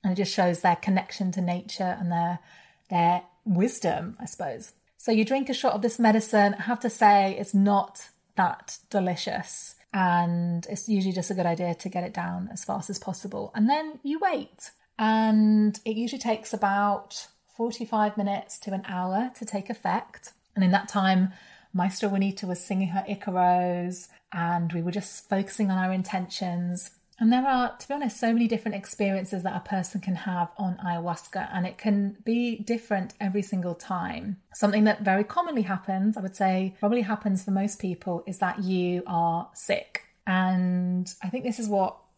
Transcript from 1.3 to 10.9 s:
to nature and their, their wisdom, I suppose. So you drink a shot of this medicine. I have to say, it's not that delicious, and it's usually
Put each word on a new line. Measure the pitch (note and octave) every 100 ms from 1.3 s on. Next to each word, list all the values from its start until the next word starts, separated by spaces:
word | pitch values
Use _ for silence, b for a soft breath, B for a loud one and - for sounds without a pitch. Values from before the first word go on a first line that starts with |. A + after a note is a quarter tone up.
to | F3+
nature | F3 F3 F#3+ - F#3 -
and | F3
their, | E3+ E3+ F3 B B B B _
their | E3+ E3+ F3 - _
wisdom, | A3 F3 A#3 - F3 - F3 A3+
I | A#3
suppose. | - D#3+ A2+ - _ _ _
So | -
you | A3 A3
drink | C4+ C4+
a | B3
shot | B3+
of | G#3
this | A3+ -
medicine. | A3+ G#3+ A3 G#3+ G3+ G#3
I |
have | A3 A#3+
to | A#3+
say, | - G#3+ G3+ G3 -
it's | G3 G3+
not | G3 G3+ F#3+ - - _ _ -
that | F3+ - - - _
delicious, | G3+ F#3 F3 - - - - - - b
and | G3 F3+ F3 E3+ F3 F3 E3+ -
it's | G3+
usually | -